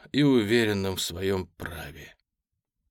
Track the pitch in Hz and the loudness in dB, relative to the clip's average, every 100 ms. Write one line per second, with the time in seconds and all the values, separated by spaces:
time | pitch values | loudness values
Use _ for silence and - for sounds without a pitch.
0 | - 131 147 127 101 117 110 101 95 95 | -4 2 4 4 4 2 2 0 -2 -4
1 | - 85 98 98 85 - 92 82 76 71 | -6 -4 -2 -2 -4 -12 -12 -12 -14 -16
2 | - _ _ _ _ _ _ _ _ | -20 _ _ _ _ _ _ _ _